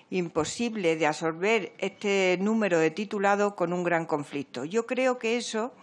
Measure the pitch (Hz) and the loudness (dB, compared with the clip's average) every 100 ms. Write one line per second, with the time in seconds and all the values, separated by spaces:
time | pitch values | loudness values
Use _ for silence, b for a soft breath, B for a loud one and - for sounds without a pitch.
0 | B 185 170 165 156 - 240 220 170 160 | B -4 -2 -2 -2 -2 -2 0 0 2
1 | 151 156 165 160 190 226 170 - 196 - | 2 0 -4 -2 0 0 0 -6 -6 -4
2 | 208 196 185 180 202 226 208 170 160 160 | 0 2 4 2 2 2 2 4 4 0
3 | 208 214 196 202 208 202 175 175 175 170 | -6 0 2 4 2 0 -2 0 0 0
4 | 165 156 143 143 135 - 143 214 226 247 | 0 -4 -4 -8 -8 -8 -4 -4 -2 0
5 | 262 254 226 240 226 220 240 - | 0 0 -2 -2 -2 -4 -6 -8